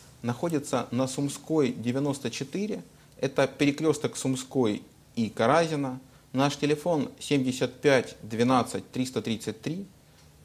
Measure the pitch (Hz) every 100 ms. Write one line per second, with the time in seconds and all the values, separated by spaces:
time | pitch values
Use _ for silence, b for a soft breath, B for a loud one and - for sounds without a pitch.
0 | B - 117 120 170 147 143 127 - 120
1 | 131 147 143 - - 160 127 117 117 131
2 | 147 139 120 - 131 185 214 185 - b
3 | b - 135 - 131 - 143 143 156 143
4 | 123 - 131 127 - 135 113 101 - -
5 | - - 107 - 113 156 165 147 135 127
6 | b b b 127 143 143 147 151 175 156
7 | - - - 143 127 120 127 - 147 131
8 | - - 107 113 120 131 117 98 - 123
9 | 127 117 113 107 - 104 147 180 202 -
10 | b b b b